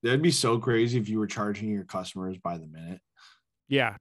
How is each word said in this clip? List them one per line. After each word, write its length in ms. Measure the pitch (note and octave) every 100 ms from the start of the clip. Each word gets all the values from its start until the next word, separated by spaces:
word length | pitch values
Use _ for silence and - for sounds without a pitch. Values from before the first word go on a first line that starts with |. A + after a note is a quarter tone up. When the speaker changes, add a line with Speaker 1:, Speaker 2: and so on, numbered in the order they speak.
Speaker 1:
that'd 200 | A#2 C3
be 80 | E3+
so 280 | - A#2 A#2
crazy 400 | B2 A2+ A#2+ B2
if 100 | G#2
you 100 | G#2+
were 80 | G#2
charging 420 | - G#2 G2+ G#2+
your 140 | G#2
customers 520 | F2+ F#2+ F2+ F#2+ F#2 F#2
by 200 | F2 E2+
the 80 | D#2+
minute. 340 | D#2+ E2 F2+ _ _ - _ _ _ -
Speaker 2:
Yeah, 280 | C3+ A#2+ G2+